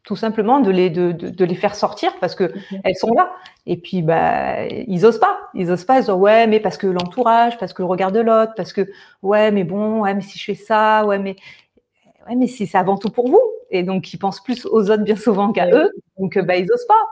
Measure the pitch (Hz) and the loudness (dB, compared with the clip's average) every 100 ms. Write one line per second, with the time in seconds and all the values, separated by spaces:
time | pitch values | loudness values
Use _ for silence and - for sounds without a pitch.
0 | - 196 220 220 202 285 202 185 185 165 | -10 -6 -4 -2 2 2 4 2 2 0
1 | 175 170 - 185 180 185 240 - 214 - | -2 -2 -8 -2 -2 0 -2 -2 -4 -2
2 | 359 381 170 - 185 196 - 196 190 185 | -4 -2 -6 -2 -4 -4 -12 -4 -4 -2
3 | 226 254 359 - - _ - 175 - 185 | 0 0 0 -10 -20 _ -8 -8 -4 -2
4 | 160 165 165 - 67 - - - - 180 | 0 2 0 0 -4 -6 -8 -8 -6 2
5 | 220 226 381 - - - 175 175 - 262 | 2 4 0 0 -8 -6 -2 -2 2 2
6 | 220 185 202 226 226 214 214 - 196 180 | 2 2 6 6 4 2 0 -4 -2 -2
7 | 180 - 226 233 240 233 185 - 185 185 | -4 -2 2 4 2 -2 -10 -6 -4 -2
8 | 190 214 226 220 220 220 175 - 196 - | 0 0 2 2 2 -4 -8 -4 -6 -8
9 | - _ 190 208 214 208 170 196 214 220 | -20 _ 0 2 2 2 -2 -4 -2 -2
10 | 196 202 - - - 196 - 214 214 214 | -2 -2 -6 -12 -10 -10 -2 2 4 2
11 | 214 196 196 190 - - _ _ _ _ | 2 -2 -4 -10 -18 -20 _ _ _ _
12 | _ _ - 247 247 247 196 190 180 196 | _ _ -6 -2 0 -2 0 0 2 0
13 | 214 - 247 381 466 - - 190 180 190 | -2 0 2 2 0 -6 -6 -4 -2 -4
14 | - - 196 - - 233 - 220 196 214 | -6 -6 -6 -6 -8 -8 0 0 2 2
15 | 208 214 247 196 202 202 180 254 381 - | 0 0 0 2 0 0 4 4 4 -2
16 | _ - 190 202 175 180 190 480 - 427 | _ -8 -2 -2 0 0 0 -2 4 2
17 | 440 | 2